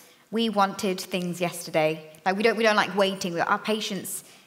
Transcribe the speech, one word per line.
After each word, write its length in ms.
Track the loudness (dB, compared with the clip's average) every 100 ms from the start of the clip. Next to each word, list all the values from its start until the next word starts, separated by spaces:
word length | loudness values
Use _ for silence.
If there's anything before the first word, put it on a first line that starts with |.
| -20 -20 -6
We 180 | -2 0
wanted 500 | 2 2 2 -2 -2
things 380 | -4 -4 -4 -2
yesterday. 680 | -4 -4 -2 2 2 0 -8 -4 -2
Like, 100 | 2
we 60 |
don't, 140 | 2 4
we 60 |
don't 120 | 4 4
like 200 | 2 2
waiting. 380 | 0 0 -4
We, 80 | -2
our 180 | 0 0
patience 640 | 0 -2 -2 -6 -6 -10 -12 -20